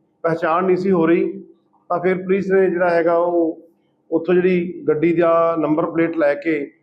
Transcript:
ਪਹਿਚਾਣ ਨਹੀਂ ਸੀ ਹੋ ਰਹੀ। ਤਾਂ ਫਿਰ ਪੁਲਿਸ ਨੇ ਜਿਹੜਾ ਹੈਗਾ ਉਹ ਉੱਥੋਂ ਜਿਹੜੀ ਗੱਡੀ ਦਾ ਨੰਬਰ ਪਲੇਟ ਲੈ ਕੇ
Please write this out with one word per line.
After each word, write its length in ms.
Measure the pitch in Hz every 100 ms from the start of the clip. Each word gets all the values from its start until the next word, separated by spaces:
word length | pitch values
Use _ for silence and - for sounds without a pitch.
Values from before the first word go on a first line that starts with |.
| _ _
ਪਹਿਚਾਣ 420 | 165 165 170 170 190
ਨਹੀਂ 120 | 180
ਸੀ 140 | 190
ਹੋ 140 | 175 160
ਰਹੀ। 380 | 180 196 - - _ _ _ -
ਤਾਂ 100 | 175
ਫਿਰ 160 | 180 180
ਪੁਲਿਸ 360 | 185 196 180
ਨੇ 180 | 190 185
ਜਿਹੜਾ 200 | 175 180
ਹੈਗਾ 280 | 170 165 170
ਉਹ 500 | 175 175 165 - - _ _ _ -
ਉੱਥੋਂ 240 | 165 - 180
ਜਿਹੜੀ 480 | 185 180 180 - 147
ਗੱਡੀ 260 | 151 170
ਦਾ 420 | 170 170 165 165 165
ਨੰਬਰ 260 | 151 151 170
ਪਲੇਟ 320 | 160 165 160
ਲੈ 160 | 147
ਕੇ 380 | 147 165 151 139 _